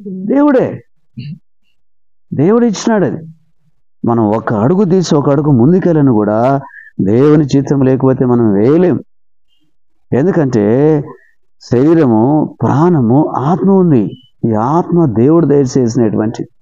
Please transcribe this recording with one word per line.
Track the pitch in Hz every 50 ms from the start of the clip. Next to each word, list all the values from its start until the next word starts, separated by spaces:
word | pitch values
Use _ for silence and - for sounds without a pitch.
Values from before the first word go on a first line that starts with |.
| 202 202
దేవుడే. | 185 185 185 208 247 277 294 294 277 254 180 113 - - - _ _ _ _ _ _ - 131 143 165 - _ _ _ _ _ _ _ _ _ _ _ _ _ _ _ _ _ - -
దేవుడు | 113 139 180 220 240 240
ఇచ్చినాడు | 240 190 - - 233 226 208 180
అది. | 123 87 82 - - - _ _ _ _ _ _ _ _ _ _ _ _ _ -
మనం | 110 117 117 113
ఒక | 104 104 113 - - 117
అడుగు | 104 104 131 185 185 214
తీసి | 170 175 190 170 - 170
ఒక | 147 131 143
అడుగు | 139 143 147 151
ముందుకెళ్ళను | 143 117 113 143 180 185 - 180 165 156 143 135 123
కూడా | 107 104 101 107 110 117 127 139 135 139 - - - - - - -
దేవుని | 92 92 107 120 139 151 151 156 156
చిత్తం | 131 135 139 135 139 147 139 135
లేకపోతే | 127 135 123 135 131 131 - 135
మనం | 123 123 120 117 110 98
వేయలేం. | 98 107 123 147 170 185 175 127 - - _ _ _ _ _ _ _ _ _ _ _ _ _ _ _ _ _ _ _ _ - -
ఎందుకంటే | 117 143 185 202 180 147 131 127 113 101 104 113 131 143 156 156 147 143 - - - _ _ _ _ _ _ _ _
శరీరము, | - - 123 120 135 156 170 165 156 127 113 107 113 135 151 156 143 - - - -
ప్రాణము, | 117 113 131 160 180 180 151 123 110 123 139 - -
ఆత్మ | - - 127 147 180 - 190 190
ఉంది. | 196 190 185 175 147 117 101 - - - - _ _ _ -
ఈ | 117 110
ఆత్మ | 107 110 127 147 170 175 - 170 170 170
దేవుడు | 143 104 107 117 143 160 170 165
దయచేసినటువంటి. | 139 143 143 139 123 - 143 127 117 113 131 117 107 98 104 107 110 120 - 107 - _ _